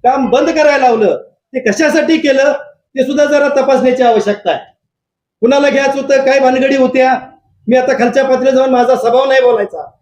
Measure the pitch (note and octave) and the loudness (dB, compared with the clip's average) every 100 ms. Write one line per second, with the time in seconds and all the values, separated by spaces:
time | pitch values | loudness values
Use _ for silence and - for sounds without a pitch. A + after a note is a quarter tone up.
0 | B3 C4 A#3 B3+ D#4+ D#4 D4+ C#4 B3+ A3+ | 0 0 0 0 0 2 2 2 0 2
1 | G3+ - - _ _ C4 A#3 G3+ D#4 D#4 | 0 -2 -10 _ _ -6 -4 0 0 0
2 | D4+ D#4+ C#4+ C4+ C#4+ C#4 - _ _ C4+ | 0 0 0 0 0 -2 -10 _ _ -6
3 | B3+ D4 D4 D4 C#4+ C4+ C4+ C4 B3 B3+ | -4 0 0 0 0 0 0 0 0 2
4 | B3 A3 G#3 G3+ F3+ C3+ - _ _ _ | 2 2 -2 -4 -4 -6 -10 _ _ _
5 | _ _ _ _ A#3 C#4 C#4+ C#4 C#4 C#4 | _ _ _ _ 0 2 0 0 -2 -4
6 | C4 C4+ C4+ C4+ B3+ C4 C4+ C4+ B3+ C4 | -2 0 2 2 2 0 0 0 0 2
7 | B3+ C4 - _ _ _ - B3+ B3+ B3+ | 0 0 -6 _ _ _ -2 0 0 -2
8 | A#3+ C4+ C4+ B3+ C4 B3+ C4 B3+ B3 B3+ | 0 0 0 0 0 0 0 2 2 0
9 | A3+ B3 C4+ C4 B3 A3 G3+ E3 - _ | 0 0 2 2 2 0 -4 -8 -16 _